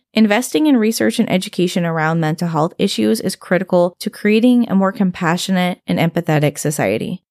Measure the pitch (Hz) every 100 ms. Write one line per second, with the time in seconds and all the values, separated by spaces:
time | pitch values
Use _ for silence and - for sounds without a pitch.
0 | _ 220 214 208 247 311 302 254 214 226
1 | 226 220 214 185 - - 175 185 170 165
2 | 156 165 156 165 170 160 165 - 196 -
3 | 214 220 185 - - 175 180 180 175 -
4 | 208 - 208 220 247 247 233 190 190 196
5 | 185 175 165 180 - 185 180 180 - 170
6 | 165 170 165 151 151 151 151 151 107 110
7 | - 180 _